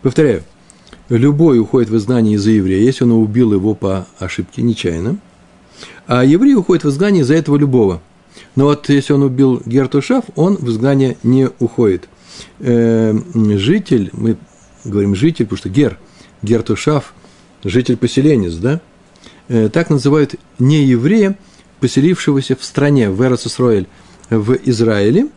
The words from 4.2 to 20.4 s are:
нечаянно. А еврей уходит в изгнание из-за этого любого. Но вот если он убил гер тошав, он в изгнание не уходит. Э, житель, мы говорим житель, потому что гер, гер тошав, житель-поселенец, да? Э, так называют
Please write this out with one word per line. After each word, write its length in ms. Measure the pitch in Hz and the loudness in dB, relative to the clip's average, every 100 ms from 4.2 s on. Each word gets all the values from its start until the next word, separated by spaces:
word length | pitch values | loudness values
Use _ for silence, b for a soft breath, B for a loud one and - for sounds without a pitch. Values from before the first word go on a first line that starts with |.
| 92 - 92 - | -12 -10 -10 -4
нечаянно. 560 | 120 110 - 82 95 196 - _ _ _ _ B B B - | -4 -2 -4 -6 -6 -8 -12 _ _ _ _ B B B -4
А 180 | 123 | 2
еврей 300 | 131 165 269 | 4 4 4
уходит 300 | 269 180 175 | 2 2 0
в 40 | 147 | 0
изгнание 340 | 139 202 190 | -2 0 2
из-за 120 | 127 | 2
этого 220 | 156 156 143 | 0 0 0
любого. 440 | 143 127 104 85 _ _ _ B B - | 2 2 0 -2 _ _ _ B B 0
Но 80 | |
вот 240 | 139 147 - | 0 0 0
если 240 | 143 135 | 0 2
он 100 | 143 | 0
убил 400 | 139 127 135 123 113 | 0 2 2 2 0
гер 220 | 123 127 | -2 0
тошав, 360 | 143 135 254 226 - | -2 0 -2 -2 -2
он 200 | 170 196 | 0 0
в 140 | 123 | -2
изгнание 480 | 110 127 139 131 117 | -2 0 2 0 -2
не 280 | 120 127 131 - | 0 2 0 -2
уходит. 500 | 120 - 113 92 - _ B B B _ | -6 0 0 0 -6 _ B B B _
Э, 540 | 131 120 117 113 113 110 - | -2 0 2 0 0 -2 -4
житель, 760 | 117 107 104 104 202 - 127 92 | -2 0 0 0 -2 0 -2 -2
мы 240 | - 113 113 - _ _ _ | -6 -4 -4 -8 _ _ _
говорим 300 | - 101 101 | -6 -2 -2
житель, 300 | 95 147 165 | 0 -2 -2
потому 140 | 110 95 | -6 -6
что 100 | - | -6
гер, 300 | 101 139 87 b b b _ | 0 -2 -2 b b b _
гер 220 | 104 113 | -2 -2
тошав, 500 | - 107 - 151 - - b b b _ | -2 -4 -2 -2 -4 -20 b b b _
житель-поселенец, 920 | 101 98 123 123 120 - 143 139 90 | -2 -2 0 -2 -2 0 2 2 -2
да? 260 | 82 107 156 - _ _ B B B _ | -4 -4 -4 -8 _ _ B B B _
Э, 200 | 117 107 | 0 0
так 220 | 160 165 | 0 0
называют 460 | 147 139 151 143 - | 0 2 2 0 -4